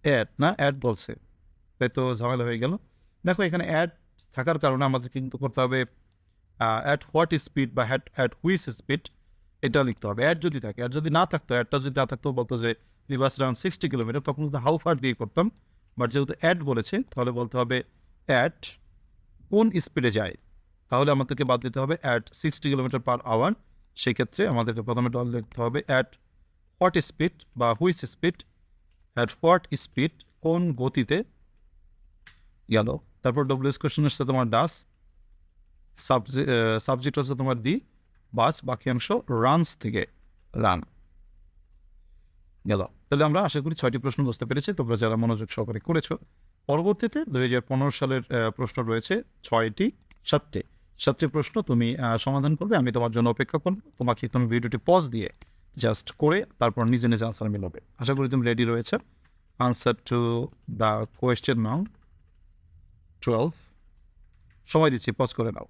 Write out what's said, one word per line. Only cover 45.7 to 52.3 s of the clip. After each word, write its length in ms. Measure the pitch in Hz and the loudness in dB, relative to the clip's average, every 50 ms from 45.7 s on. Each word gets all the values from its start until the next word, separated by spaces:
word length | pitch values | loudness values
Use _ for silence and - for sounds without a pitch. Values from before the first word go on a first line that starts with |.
| 110 107 | -6 -6
করেছো। 380 | - - 165 160 - - - - - _ _ _ - - _ _ _ | -2 0 0 0 0 -2 -8 -8 -8 _ _ _ -20 -20 _ _ _
পরবর্তীতে 580 | - 139 156 170 202 208 202 233 226 - 294 320 | 0 0 2 2 2 0 0 -2 -2 -2 -4 -4
দুই 180 | 233 135 127 | -2 -2 0
হাজার 180 | 127 123 123 123 | 2 2 2 0
পনেরো 300 | - - 135 131 139 143 | 0 0 0 0 0 0
সালের, 300 | - - 143 135 135 131 | 0 -2 -2 -2 -2 -4
আহ, 300 | 120 _ 131 120 113 110 | -4 _ -2 0 0 -2
প্রশ্ন 320 | 104 - 131 113 - - | -2 -4 -6 -6 -4 -4
রয়েছে 400 | 120 113 113 117 - - 180 233 - _ _ _ | -2 0 -2 -2 0 -2 -2 -4 -4 _ _ _
ছয়টি, 480 | - - 117 113 113 113 104 - 190 262 - _ _ _ - _ _ | -4 0 2 2 2 0 0 0 -2 -2 -2 _ _ _ -20 _ _
সাতটি, 380 | - - 147 - - - 95 - _ _ _ _ _ _ - | 0 0 0 0 -4 -8 -8 -8 _ _ _ _ _ _ 0
সাতটি 280 | - 147 127 - 160 | 0 0 2 2 -2
প্রশ্ন 360 | 147 - 156 139 - - 220 | -2 0 -2 -4 -2 -4 -4
তুমি, 360 | - - 131 117 117 117 131 - | 0 2 2 2 2 2 0 -2
আহ, 180 | 127 117 113 | 0 0 0
সমাধান 400 | 113 - 135 | 0 0 0